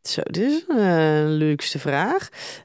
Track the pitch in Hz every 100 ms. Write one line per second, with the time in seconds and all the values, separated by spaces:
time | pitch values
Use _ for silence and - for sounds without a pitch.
0 | - - - 165 247 302 370 262 196 170
1 | 156 151 151 156 156 147 - 151 151 139
2 | 196 370 - - - -